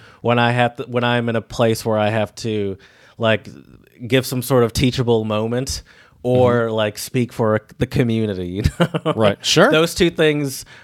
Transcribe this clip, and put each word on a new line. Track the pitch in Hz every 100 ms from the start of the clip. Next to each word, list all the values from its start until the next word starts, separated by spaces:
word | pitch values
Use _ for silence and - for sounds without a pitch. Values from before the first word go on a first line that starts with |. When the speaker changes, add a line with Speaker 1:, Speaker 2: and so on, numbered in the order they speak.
| - -
Speaker 1:
when | 117 120
I | 120
have | 123 120 -
to, | 127
when | 120
I'm | 120 120 117
in | 113
a |
place | - - 113 113 113
where | 107
I | 104
have | 110 104 -
to, | 117 107 98 95 - _ - -
like, | 113 104 - 71 65 60 _ 73 117
give | 131 123
some | 127
sort | 123 127
of | 117
teachable | - 127 127 120 113
moment | 110 107 113 123 135 - - - _ _
or | 123 127 123 120 117
Speaker 2:
Mm-hmm. |
Speaker 1:
like, | 110 107 -
speak | - 127 120
for | - 110 107 - -
the | 123
community, | - 117 113 107 92 90
<laughs> | 95
you | - -
know? | 170 - 160
Speaker 2:
Right. | 113 107 101 -
Sure. | 151 240
Speaker 1:
Those | 156 165
two | - 170
things | 170 156 147 143 - - -